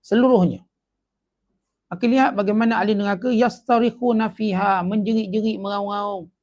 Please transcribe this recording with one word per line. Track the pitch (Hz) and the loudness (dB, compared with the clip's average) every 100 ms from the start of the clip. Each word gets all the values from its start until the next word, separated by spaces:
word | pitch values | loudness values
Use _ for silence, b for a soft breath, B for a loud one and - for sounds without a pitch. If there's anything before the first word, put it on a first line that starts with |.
Seluruhnya. | - 214 254 247 180 - _ _ _ _ _ _ _ _ _ _ _ _ _ | 0 2 4 4 2 -2 _ _ _ _ _ _ _ _ _ _ _ _ _
Maka | 180 240 | -4 0
lihat | 262 262 | 2 2
bagaimana | 196 202 208 226 226 | 0 0 0 2 0
ahli | 202 208 | 0 0
neraka, | 202 196 247 | 0 -2 0
yastarikhuna | 233 240 - - 233 240 233 247 226 220 | 2 2 -2 0 2 2 0 -2 0 -2
fiha, | 214 220 185 202 190 | -2 -4 -2 0 0
menjerit-jerit, | 180 214 196 226 208 202 220 214 | 0 -2 0 -2 -2 -2 -2 -4
meraung-raung. | 196 202 202 202 202 196 165 _ | -6 -6 -4 -6 -6 -8 -12 _